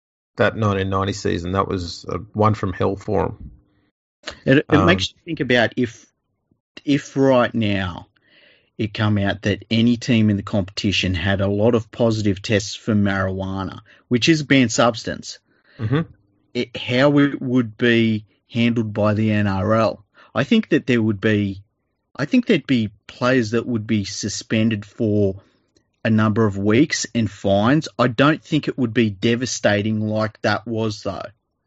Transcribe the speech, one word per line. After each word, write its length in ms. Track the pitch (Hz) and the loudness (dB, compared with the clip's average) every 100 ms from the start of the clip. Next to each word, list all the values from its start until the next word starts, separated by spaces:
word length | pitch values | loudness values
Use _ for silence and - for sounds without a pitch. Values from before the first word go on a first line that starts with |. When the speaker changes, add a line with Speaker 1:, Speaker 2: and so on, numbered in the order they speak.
| _ _ _ - | _ _ _ 0
Speaker 1:
that 200 | 104 110 | 0 2
nineteen 340 | 107 98 98 | -2 0 -2
ninety 220 | 98 98 | -2 -2
season, 400 | 101 98 90 87 | -2 -4 -4 -2
that 140 | 95 - | -2 -2
was 380 | 95 87 - - | -4 -6 -10 -8
a 100 | 87 | -8
one 360 | 101 107 104 | -6 0 2
from 180 | 107 98 | 2 -4
hell 220 | - 95 98 | -2 -4 -4
for 280 | - 98 85 | -4 -2 -4
'em. 240 | 92 - - _ _ _ _ _ _ - - | -6 -18 -20 _ _ _ _ _ _ -18 -6
Speaker 2:
It, 140 | - 139 | 2 2
it 60 | - | 4
Speaker 1:
Um, 180 | 156 95 | 2 4
Speaker 2:
makes 240 | 127 - | 2 -2
you 60 | - | -8
think 160 | - 156 | -10 -6
about 320 | 127 123 110 - | 0 2 2 0
if, 300 | 117 - _ _ _ _ _ _ _ - | -4 -6 _ _ _ _ _ _ _ -10
if 320 | - 143 - 139 | -2 -2 0 2
right 360 | 135 123 113 | 4 4 2
now 540 | 117 104 101 92 85 - _ _ _ _ _ _ - | 0 -2 -2 -4 -8 -16 _ _ _ _ _ _ -8
it 160 | 107 | -8
come 260 | - 107 101 | -2 0 2
out 240 | 98 98 | 0 -2
that 220 | 104 95 - | -2 -4 -2
any 260 | 113 117 120 | 2 2 0
team 340 | - 113 107 | 0 2 2
in 60 | 98 | 0
the 60 | |
competition 720 | - 107 90 - 104 90 92 | -2 -4 -4 -4 -2 -2 -2
had 260 | 90 92 98 | -2 -2 -2
a 60 | 98 | -2
lot 300 | 101 113 117 | 0 2 2
of 160 | - | -2
positive 500 | - 117 110 104 95 | -2 0 0 -2 -2
tests 320 | - 104 - | -2 -2 -2
for 180 | - - | -8 -2
marijuana, 840 | 104 98 98 95 95 95 95 92 - - _ _ | 0 0 -2 -4 -6 -8 -8 -8 -12 -20 _ _
which 200 | 123 165 | 0 2
is 120 | 156 | 0
a 40 | |
banned 280 | 143 135 120 | 2 4 4
substance, 640 | - 120 107 - - - - _ _ _ - | 4 2 0 -8 -12 -14 -20 _ _ _ -8
Speaker 1:
Mm-hmm. 220 | 110 143 165 - _ _ _ | -2 -2 -2 -12 _ _ _
Speaker 2:
it, 220 | 123 - - | -6 -6 -8
how 420 | - 123 147 143 | -2 2 4 4
it 220 | 143 135 | 2 0
would 360 | 131 127 113 - | -2 0 -2 0
be 480 | 120 117 113 107 107 _ _ | 2 4 2 0 -6 _ _
handled 400 | 117 120 117 107 | 0 0 0 -4
by 220 | 104 107 | 0 0
the 160 | 107 110 | 2 2
N 160 | 104 101 | 2 0
R 280 | 98 92 | 0 0
L. 300 | 113 107 - _ _ - | 2 2 -2 _ _ -8
I 80 | 110 | -4
think 260 | 143 220 - | 2 0 2
that 160 | 151 - | 0 2
there 120 | 120 | 0
would 180 | 110 101 | 0 0
be, 420 | 110 104 101 98 - _ _ _ _ - | 0 0 0 -6 -16 _ _ _ _ -8
I 80 | |
think 220 | 139 254 - | 0 0 2
there'd 200 | 175 - | 0 2
be 240 | 123 107 - - | 0 0 -6 -20
players 460 | - 123 131 110 | -4 0 2 2
that 140 | 117 - | -2 -2
would 200 | 113 107 | -4 -2
be 180 | 110 | -2
suspended 800 | 98 - 104 - - 113 113 107 | -2 -6 -8 -8 -2 0 0 -2
for 560 | - - 110 104 98 95 - _ _ _ _ _ | -6 -4 0 2 0 -2 -14 _ _ _ _ _
a 60 | 117 | 0
number 340 | 107 110 107 | 2 2 2
of 140 | 107 98 | 0 0
weeks 480 | 104 113 151 - - | 2 4 2 -2 -4
and 160 | 120 107 | -4 -4
fines. 580 | - 98 98 110 151 - - | -4 0 2 4 2 0 -2
I 100 | 123 | 0
don't 340 | 117 143 160 | 2 2 2
think 240 | - 151 151 | -2 -4 -4
it 80 | - | -4
would 160 | 117 | -2
be 140 | 117 113 | 0 0
devastating 920 | 95 117 120 127 - 113 104 107 107 | 0 -2 -2 -4 -2 0 0 0 -2
like 400 | 107 107 107 - | -2 -2 -4 -4
that 240 | 110 104 123 | -2 -2 -4
was, 360 | 110 110 104 | -4 -4 -6
though. 220 | 98 90 - _ _ _ | -8 -8 -12 _ _ _